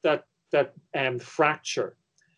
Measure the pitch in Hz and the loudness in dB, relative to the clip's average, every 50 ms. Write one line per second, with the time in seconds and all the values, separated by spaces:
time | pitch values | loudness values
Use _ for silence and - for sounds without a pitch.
0 | - 156 147 - - _ _ _ _ _ - 147 135 - - - _ _ - 147 | 0 0 0 0 -4 _ _ _ _ _ 0 0 0 0 -4 -14 _ _ -4 -2
1 | 135 131 123 123 - - - - 151 147 151 - - - - 139 101 92 - _ | -2 -2 -2 -4 -8 -8 0 2 2 2 2 0 -6 -6 -4 -4 -4 -4 -8 _
2 | _ _ _ _ _ _ _ | _ _ _ _ _ _ _